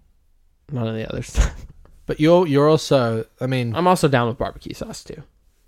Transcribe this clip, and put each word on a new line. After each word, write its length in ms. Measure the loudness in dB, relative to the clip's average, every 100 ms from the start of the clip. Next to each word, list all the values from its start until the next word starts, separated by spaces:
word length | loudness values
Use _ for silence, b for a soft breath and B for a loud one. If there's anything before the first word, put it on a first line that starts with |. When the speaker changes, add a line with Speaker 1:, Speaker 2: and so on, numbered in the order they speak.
| _ _ _ _ _ _ -12
Speaker 1:
none 160 | -6 -6
of 80 | -6
the 120 | -8
other 140 | -10
<laughs> 20 |
stuff. 420 | -6 0 -2 -2 -20 -20 -20 -20 -8
Speaker 2:
But 140 | 0
you're, 260 | 4 4 4
you're 200 | 2 4
also, 580 | 2 2 2 2 -2 -6 -8
I 80 | -4
mean, 280 | -2 -2 0
Speaker 1:
I'm 120 | 2
also 200 | 2 2
down 180 | 2 0
with 100 | -2
barbecue 360 | -8 -8 -14
sauce 300 | -12 -12 -14
too. 200 | -16 -18 -18 _ _ _